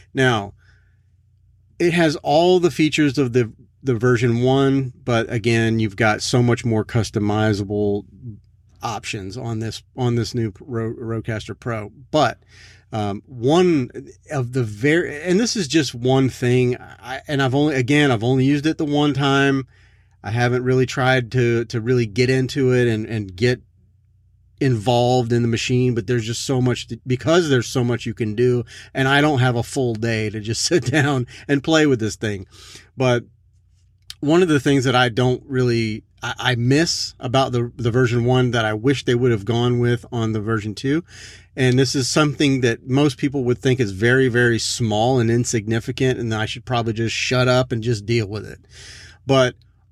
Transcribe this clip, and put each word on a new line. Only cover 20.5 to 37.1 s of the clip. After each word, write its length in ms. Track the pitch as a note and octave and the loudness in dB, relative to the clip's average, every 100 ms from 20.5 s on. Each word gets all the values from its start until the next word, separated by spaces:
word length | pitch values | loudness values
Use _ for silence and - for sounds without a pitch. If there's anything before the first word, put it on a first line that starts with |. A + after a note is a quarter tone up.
| B2 | 0
really 220 | B2+ C3 | 2 2
tried 480 | B2+ C#3+ B2+ C3 A2+ | 0 0 2 2 0
to, 320 | B2+ A#2+ A#2 | 0 2 0
to 160 | A2+ A#2 | -2 -4
really 240 | A2+ B2 | 0 0
get 240 | A2 G2 B2 | 0 0 2
into 440 | C3 B2+ D3 B2+ | 2 0 0 2
it 140 | B2 A#2+ | 4 2
and, 180 | A2 A2 | 0 -4
and 280 | A2 F#2+ | -6 -8
get 280 | F2+ B2 B2 _ _ _ _ _ _ _ _ _ _ | -2 0 0 _ _ _ _ _ _ _ _ _ _
involved 720 | C3+ A#2 A2 A#2+ B2 B2+ A#2 | 0 0 2 2 4 2 2
in 80 | A#2+ | 0
the 80 | A#2 | 0
machine, 460 | A2+ - B2 B2+ | -2 0 2 2
but 120 | A#2 B2 | 0 -2
there's 200 | B2 A2 | -4 -4
just 180 | A#2 | -6
so 160 | - B2+ | -2 0
much, 280 | B2+ A#2 - | 0 -2 -6
th-, 120 | A#2 C3 | -12 -6
because 420 | B2+ C3+ F3 D#3 | -4 2 2 4
there's 180 | B2+ - | 2 0
so 160 | C3+ | -2
much 220 | A#2+ A2+ | 0 -2
you 80 | A#2 | -6
can 220 | A2 G#2+ | -6 -4
do, 280 | G#2 B2 B2 A#2 - - | 0 0 0 -4 -14 -10
and 160 | C3+ C3+ | -2 2
I 140 | C#3+ | 2
don't 160 | D3+ C3 | 4 2
have 180 | B2+ A#2 | 2 0
a 60 | |
full 320 | - C#3+ B2 | -4 -4 -2
day 340 | G#2+ A#2 A2 G#2+ | -2 -2 -2 -4
to 100 | G#2+ | -6
just 220 | G#2 A2 | -6 -4
<laughs> 60 | - | 0
sit 180 | E3+ | 0
down 420 | B2 D3+ C#3+ C3 B2 - - | 2 0 2 0 -4 -10 -2
and 160 | C#3+ | -2
play 220 | E3 D#3+ D3+ | 2 4 4
with 120 | A#2+ | 2
this 180 | G#2+ - | -2 -4
thing. 300 | A2 G2 - - - - - | -6 -6 -12 -20 -20 -20 -16
But 300 | B2+ B2+ A#2+ - _ _ _ _ _ _ _ - - | -2 0 0 -2 _ _ _ _ _ _ _ -20 -6
one 220 | D3 E3+ | 2 2
of 60 | F#3 | 4
the 120 | D3 | 2
things 240 | D3 C#3 | 2 2
that 100 | C3 | 2
I 140 | B2 B2 | 2 2
don't 340 | A2 B2+ A#2+ - | 2 0 0 -4
really 580 | B2+ B2 A#2 A2 A2 - _ | -2 0 0 -2 -6 -12 _
I, 120 | A#2+ - | -10 -4
I 160 | B2 | -2
miss 600 | A#2+ B2 C#3+ E3+ - - | 0 2 2 2 -2 -8